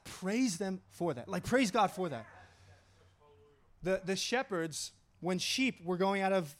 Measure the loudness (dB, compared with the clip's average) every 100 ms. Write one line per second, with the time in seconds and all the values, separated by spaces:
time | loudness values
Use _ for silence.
0 | -14 -8 -2 2 2 0 -4 -4 -8 -4
1 | -2 -2 -4 -4 2 4 4 4 2 2
2 | -4 -4 -10 -18 -20 -20 -20 -20 _ -20
3 | -20 _ -20 -20 -20 _ _ -6 -2 0
4 | 0 -2 0 -2 0 -2 -4 -6 -10 -14
5 | _ -8 -4 -2 0 0 0 0 -4 0
6 | 2 2 2 2 0